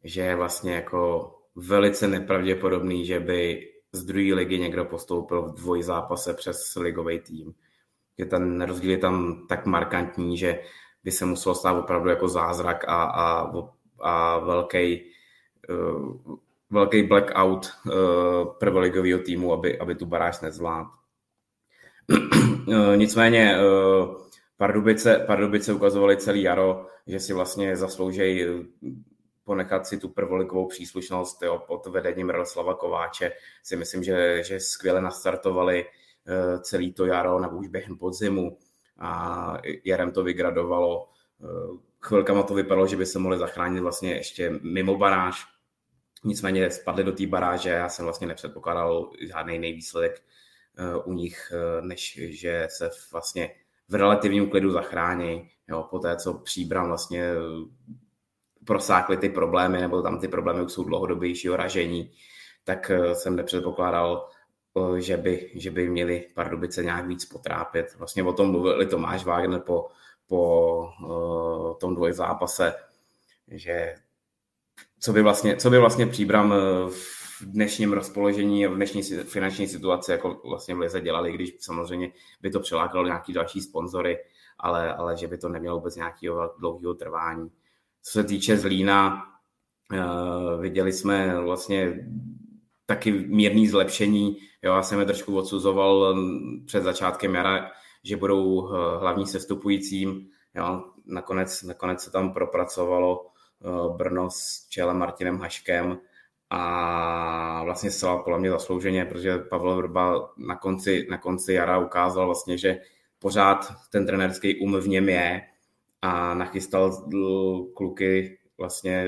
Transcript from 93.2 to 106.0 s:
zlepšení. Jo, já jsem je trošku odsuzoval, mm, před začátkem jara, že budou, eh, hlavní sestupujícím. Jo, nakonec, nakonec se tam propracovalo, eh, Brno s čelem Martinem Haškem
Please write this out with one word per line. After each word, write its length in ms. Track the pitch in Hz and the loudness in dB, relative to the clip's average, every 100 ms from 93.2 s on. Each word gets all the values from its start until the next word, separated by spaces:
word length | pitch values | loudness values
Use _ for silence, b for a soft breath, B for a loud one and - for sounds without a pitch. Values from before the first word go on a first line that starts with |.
| 95 104 104 107 107 | 2 6 6 8 6
zlepšení. 720 | 98 95 - 104 104 101 101 B B | 6 2 2 4 4 2 -2 B B
Jo, 100 | 92 | 2
já 100 | 95 | 2
jsem 160 | 95 104 | 2 0
je 60 | 101 | 0
trošku 320 | 98 - 98 | 0 -2 -2
odsuzoval, 800 | 92 98 95 95 98 98 98 95 | -2 0 2 4 6 6 6 2
mm, 500 | 92 90 60 60 - | 0 -4 -8 -12 -4
před 180 | 104 | -2
začátkem 520 | 92 87 92 90 98 90 | 0 0 -2 -2 -2 0
jara, 360 | 90 95 90 B B B | 2 0 -4 B B B
že 140 | 104 101 | -8 -2
budou, 520 | 98 98 95 92 92 | 2 2 4 0 0
eh, 240 | 92 85 85 | -2 -2 0
hlavní 300 | 95 90 95 | -2 -2 -2
sestupujícím. 1040 | 95 - 101 101 98 98 95 95 95 B B B 90 | -6 -6 -6 0 -2 -2 -4 -4 -4 B B B -6
Jo, 280 | 87 92 - _ - | -4 -4 -8 _ -12
nakonec, 580 | 90 - 92 92 - | -10 -4 -4 -2 -4
nakonec 380 | 92 87 90 90 | -8 -8 -4 -4
se 100 | - | -4
tam 220 | 95 95 | -2 -2
propracovalo, 920 | 92 90 90 87 - 90 90 90 90 B B B _ | -2 -2 0 -2 -2 0 2 2 0 B B B _
eh, 360 | 87 90 87 85 | -6 -2 -2 -2
Brno 320 | 90 90 90 | -2 -2 -4
s 380 | - - - - | -6 -8 -8 -10
čelem 280 | - 90 90 | -2 0 0
Martinem 420 | 85 - 90 92 | -2 -2 -4 -4
Haškem 600 | 87 - - 87 87 90 | -6 -10 -2 0 0 -6